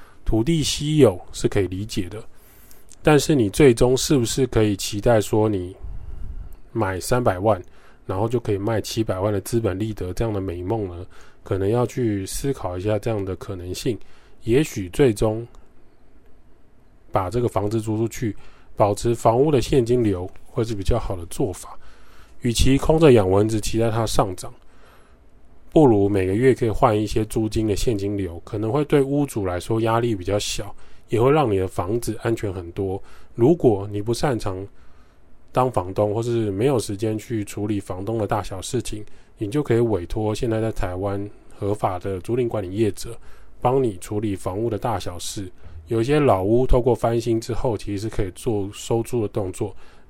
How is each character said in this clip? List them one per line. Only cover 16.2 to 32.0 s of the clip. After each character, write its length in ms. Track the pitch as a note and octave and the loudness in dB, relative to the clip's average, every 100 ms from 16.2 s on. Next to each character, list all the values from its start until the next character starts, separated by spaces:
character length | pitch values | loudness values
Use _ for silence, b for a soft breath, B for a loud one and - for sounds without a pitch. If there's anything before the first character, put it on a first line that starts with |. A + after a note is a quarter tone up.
| - - - - - - - - - | -20 -20 -20 -20 -20 -20 -20 -20 -6
把 180 | G#2 F#2 | -2 -2
这 120 | A2+ | 0
个 80 | A#2 | 0
房 200 | - G#2 | 0 0
子 120 | A2+ | -2
租 160 | A2 G#2+ | -2 -2
出 100 | A2+ | -2
去， 260 | - A2+ - b b b | -2 -6 -6 b b b
保 200 | - G#2 | 0 2
持 200 | G#2 A#2 | 2 0
房 240 | A#2 A#2+ A#2 | 2 4 4
屋 100 | D3+ | 4
的 100 | C#3 | 4
现 240 | - C#3+ | 4 2
金 200 | A#2 B2 | 4 4
流 260 | A2+ F2+ F#2 - | 2 0 -4 -10
会 180 | - - | -8 -4
是 120 | A2+ | -2
比 100 | G#2 | -2
较 140 | F#2+ A#2+ | 0 0
好 180 | - F#2+ | 0 -6
的 80 | E2+ | -6
做 260 | - B2 | -4 -2
法。 260 | F2+ - - b b b b b - | -4 -10 -12 b b b b b -6
与 100 | B2 | -2
其 240 | A2+ - C3+ | 4 6 6
空 240 | - D#3+ | 4 6
着 120 | D#3+ | 8
养 160 | A#2+ F#2 | 8 8
蚊 200 | F#2+ A2 | 4 4
子 100 | A2 | 2
期 200 | G2+ A2+ | 0 0
待 120 | A#2 | 0
它 160 | A2 A2 | 0 0
上 300 | - A2+ F2+ | 2 2 -2
涨， 160 | A2+ - b b b b b b - - - - - | -10 -14 b b b b b b -20 -20 -20 -20 0
不 160 | E3 C#3+ | 6 8
如 220 | G#2+ G2+ | 8 4
每 180 | G2+ F#2 | 2 2
个 80 | |
月 200 | G2+ C3 | 4 4
可 120 | A#2 A#2 | 4 2
以 40 | |
换 260 | G#2 C3 G#2+ | 4 4 4
一 100 | G#2+ | 0
些 180 | - | -2
租 240 | G#2+ - A2 | -2 -2 -2
金 180 | A2+ A2 | 0 0
的 80 | |
现 220 | G2 - G#2+ | 0 0 0
金 200 | G2 G#2 | -2 -4
流， 240 | F#2 E2+ | -4 -8
可 140 | - G#2+ | -8 -6
能 120 | A2 | -2
会 140 | C3+ | -2
对 160 | C#3+ D3 | 2 2
屋 240 | C3+ C#3+ | 4 0
主 220 | C#3 - F#2 | -2 -2 -4
来 120 | F2+ | -4
说 220 | - A2+ | -2 0
压 180 | A2+ A2+ | 2 2
力 160 | A#2+ | 0
比 100 | G#2 | -2
较 140 | F2+ G2+ | 0 -2
小， 340 | - - - - b b - | -2 -4 -6 -10 b b -4
也 120 | A2 | 2
会 100 | B2 | 4
让 200 | D#3 C3 | 4 2
你 60 | G2 | 0
的 100 | F#2+ | 0
房 320 | - F#2 | -4 -4
子 180 | A#2 | -2